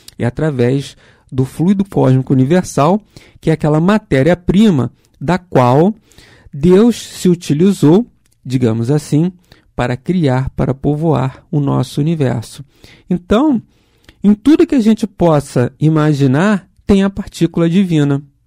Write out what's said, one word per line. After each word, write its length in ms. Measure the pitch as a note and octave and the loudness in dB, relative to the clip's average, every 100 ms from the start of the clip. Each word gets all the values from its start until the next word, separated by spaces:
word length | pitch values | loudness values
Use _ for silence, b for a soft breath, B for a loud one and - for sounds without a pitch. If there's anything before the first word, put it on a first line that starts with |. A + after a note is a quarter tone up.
| B - | B -8
é 60 | |
através 720 | A#2 - D#3 C3 A#2+ C#3 C#3 - b b b | -6 -4 -4 0 0 -2 -6 -16 b b b
do 140 | C3 | -6
fluido 400 | C3 - E3+ G3+ | -4 -2 -2 0
cósmico 480 | G3 D3 C3+ C3 B2+ | -2 0 2 2 0
universal, 680 | C3 C3 F3+ - - D3 G#3 b b b b | 0 2 0 -2 -2 0 0 b b b b
que 100 | D#3+ | -4
é 20 | |
aquela 280 | D#3 F#3 D#3 | -2 0 0
matéria-prima 1120 | F3 G#3+ - C3+ C#3+ F3 - E3+ A3 C#3+ A#2+ - _ _ | 2 0 0 0 2 0 0 2 2 2 -2 -8 _ _
da 180 | C#3 F3+ | -4 -4
qual 560 | - C3+ B2 C3+ F#3 - b b b b b | -2 0 4 4 2 -2 b b b b b
Deus 440 | C#3+ E3+ F#3 A#3+ - | -2 2 4 4 0
se 320 | - - F3+ | -8 -4 -2
utilizou, 800 | F3 - C#3+ G3 F#3+ C#3+ F#3 A#3+ _ _ _ | 0 -2 0 0 2 2 2 0 _ _ _
digamos 460 | B2+ B2+ A#2+ A2+ A#2 | -6 -2 -2 -2 -2
assim, 400 | D3 - D3 F3 - b b b - | -4 -2 -2 -2 -6 b b b -6
para 200 | B2 B2 | -6 -6
criar, 540 | - F3+ C#3+ B2+ C3 | -4 -2 0 -2 -4
para 220 | - C#3 | -4 -4
povoar 720 | B2+ D3 D3 E3 C3+ C3 - _ | -4 -4 -2 -2 -2 -4 -8 _
o 100 | D3 | -4
nosso 400 | C#3 C3+ B2+ - | -2 -2 -4 -4
universo. 640 | D3+ E3 B2+ B2 - - - b b b - | -4 -2 -2 -4 -8 -16 -20 b b b -6
Então, 520 | F3 - G#3 D#4 A3+ - b b b b b G3 | -6 -2 0 0 -2 -6 b b b b b 0
em 80 | |
tudo 320 | G#3 C#4 D#4+ D#4+ | 2 2 2 2
que 80 | |
a 60 | C#4 | 0
gente 260 | G#3+ A3 G#3 | 0 0 -4
possa 640 | - F3 D3 C3+ C3+ A#2+ - | -2 0 0 0 -2 -4 -2
imaginar, 920 | D3+ D#3 D3+ C#3 C#3 C3+ G3+ G3+ - _ | 0 2 0 2 0 2 0 -2 -6 _
tem 200 | - G3+ | -2 0
a 40 | G3 | 0
partícula 640 | G3 - - E3 E3+ E3+ | -4 -12 -4 -4 0 0
divina, 500 | F3+ F#3 D#3 C#3+ C#3 D3 _ | 0 0 0 0 -2 -6 _